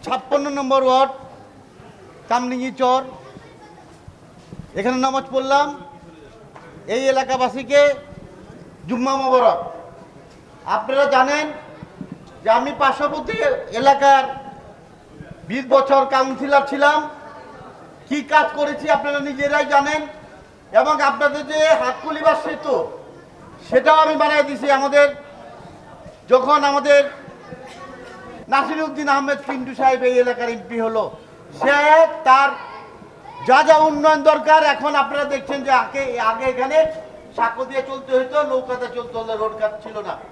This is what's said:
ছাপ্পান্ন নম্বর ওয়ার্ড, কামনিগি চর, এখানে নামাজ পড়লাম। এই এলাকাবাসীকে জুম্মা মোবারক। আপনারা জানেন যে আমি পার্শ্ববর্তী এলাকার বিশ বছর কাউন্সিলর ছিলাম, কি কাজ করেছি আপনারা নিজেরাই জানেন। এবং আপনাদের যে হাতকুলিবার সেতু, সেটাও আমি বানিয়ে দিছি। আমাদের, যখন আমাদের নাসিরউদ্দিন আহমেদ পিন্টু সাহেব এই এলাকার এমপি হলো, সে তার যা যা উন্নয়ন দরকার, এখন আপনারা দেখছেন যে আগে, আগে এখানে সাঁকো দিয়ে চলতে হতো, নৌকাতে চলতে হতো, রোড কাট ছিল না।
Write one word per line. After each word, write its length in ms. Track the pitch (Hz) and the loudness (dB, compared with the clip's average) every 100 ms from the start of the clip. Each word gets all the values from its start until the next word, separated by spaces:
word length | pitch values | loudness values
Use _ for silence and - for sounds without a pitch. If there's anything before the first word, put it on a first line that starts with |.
ছাপ্পান্ন 420 | - 254 - 285 285 277 | -6 -8 -2 -2 -2 -6
নম্বর 220 | 269 269 262 | 0 2 4
ওয়ার্ড, 220 | 254 269 - - - - - - - - - - - - | 4 2 -2 -16 -20 -20 -20 -20 -20 -20 -20 -20 -20 -4
কামনিগি 400 | 233 247 254 254 254 | -4 -2 -6 -8 -2
চর, 200 | 254 254 262 - - - - - - - - - - - - - - - - - | 0 0 -2 -16 -20 -20 -20 -20 -20 -20 -20 -20 -20 -20 -20 -20 -20 -20 -14 -6
এখানে 180 | 202 254 269 | -4 0 -2
নামাজ 180 | 269 269 | -2 -4
পড়লাম। 320 | 262 262 277 294 294 - - - - - - - - - - - | -6 0 0 0 -6 -16 -20 -20 -20 -20 -20 -20 -20 -20 -20 -6
এই 80 | 220 269 | -2 0
এলাকাবাসীকে 680 | 269 262 262 254 220 247 285 285 277 - - - - - - - - 151 | 0 0 -2 -2 -4 0 4 4 2 -10 -20 -20 -20 -20 -20 -20 -20 -8
জুম্মা 260 | 233 254 269 | -4 -2 -2
মোবারক। 380 | 269 254 226 175 - - - - - - - - - - - 214 | 2 4 4 2 -6 -14 -18 -20 -20 -20 -20 -20 -20 -18 -6 -4
আপনারা 280 | 214 269 285 269 | -2 -2 2 2
জানেন 300 | 262 294 302 - - - - - - - - - | 2 0 -4 -10 -18 -20 -20 -18 -18 -18 -20 -10
যে 60 | 214 226 | 0 0
আমি 120 | 269 - | 0 0
পার্শ্ববর্তী 560 | 277 262 285 294 262 453 285 262 - 220 | -2 0 -4 -4 -8 -2 -2 -2 -6 0
এলাকার 440 | 269 269 277 277 262 - - - - - - - - - - - - | 2 4 6 4 2 -8 -14 -20 -20 -20 -20 -20 -20 -20 -20 -20 -10
বিশ 140 | 233 262 | -8 2
বছর 260 | 269 269 277 269 | 2 4 2 4
কাউন্সিলর 500 | 269 269 254 277 277 277 | 0 0 -4 2 2 2
ছিলাম, 280 | 277 285 302 302 - - - - - - - - - - | 2 2 2 -4 -12 -18 -20 -20 -20 -20 -20 -20 -20 -8
কি 100 | 285 254 | -8 0
কাজ 140 | 302 - 285 | 2 2 -2
করেছি 280 | 285 285 302 277 | -4 -4 0 0
আপনারা 220 | 285 285 277 | 0 -4 -6
নিজেরাই 380 | 269 285 294 285 | -4 -2 0 2
জানেন। 260 | 285 285 302 302 - - - - - - 214 | 2 2 -4 -6 -14 -20 -20 -20 -20 -2 0
এবং 140 | 285 302 285 | 2 2 0
আপনাদের 320 | 233 285 285 269 | 0 -2 -2 -6
যে 100 | 311 311 320 | 0 2 2
হাতকুলিবার 640 | 254 254 294 302 320 - - | 0 -6 -8 -2 0 0 -4
সেতু, 300 | 302 294 247 160 - - - - - - - - | -8 -4 -4 -4 -10 -20 -20 -20 -20 -20 -20 0
সেটাও 300 | 254 262 311 | 0 4 4
আমি 100 | 311 302 | 4 2
বানিয়ে 260 | 302 302 285 | 0 2 0
দিছি। 200 | 277 285 269 | -2 0 0
আমাদের, 280 | 277 285 285 285 - - - - - - - - - - - | 2 4 2 0 -16 -20 -20 -20 -20 -20 -20 -20 -20 -20 0
যখন 260 | 254 254 294 285 | 2 4 2 2
আমাদের 300 | 277 285 285 285 - - - - - - - - - - - - - - | 0 4 4 4 -4 -20 -20 -20 -20 -20 -20 -20 -20 -20 -20 -20 -20 -2
নাসিরউদ্দিন 560 | 262 - 311 311 269 294 | -2 0 -4 -6 -6 -2
আহমেদ 260 | 277 269 277 - | 0 0 -6 -6
পিন্টু 240 | 277 254 247 | -10 -8 0
সাহেব 240 | 262 262 247 | 2 2 2
এই 60 | 247 | 2
এলাকার 300 | 247 240 240 | 2 0 -4
এমপি 240 | 233 185 233 | -6 -8 -6
হলো, 200 | 226 220 185 - - - - - | -4 -2 -4 -8 -20 -20 -20 -6
সে 160 | 262 285 294 311 320 - - | 0 2 6 6 6 2 4
তার 220 | 262 277 262 - - - - - - - - - | 4 4 -2 -14 -18 -20 -20 -20 -20 -20 -14 2
যা 100 | 262 302 | 4 6
যা 80 | 311 311 | 6 6
উন্নয়ন 320 | 294 302 311 277 | 2 2 4 4
দরকার, 300 | 302 277 311 302 | 2 4 4 4
এখন 180 | 262 277 285 | 0 -2 -2
আপনারা 220 | 262 285 269 | -2 -4 -4
দেখছেন 260 | 277 - 277 254 | -6 -6 -8 0
যে 60 | 254 | 0
আগে, 200 | - 277 269 240 220 | 0 -6 -6 -2 -2
আগে 140 | 226 262 | -2 -4
এখানে 260 | 247 262 311 320 - - - - - | -4 0 2 0 -2 -16 -20 -16 -4
সাঁকো 260 | 233 233 254 | -4 -4 -6
দিয়ে 120 | 269 269 | -6 -6
চলতে 200 | 269 262 262 | -10 -2 -2
হতো, 200 | 254 294 285 | 0 -2 0
নৌকাতে 380 | 254 254 247 247 247 | -2 -4 -8 -8 -10
চলতে 200 | 226 226 | -10 -10
হতো, 140 | 220 220 | -8 -6
রোড 180 | 220 220 | -6 -4
কাট 120 | 214 214 | -6 -6
ছিল 120 | 220 214 190 | -12 -12 -10
না। 60 | - - | -12 -14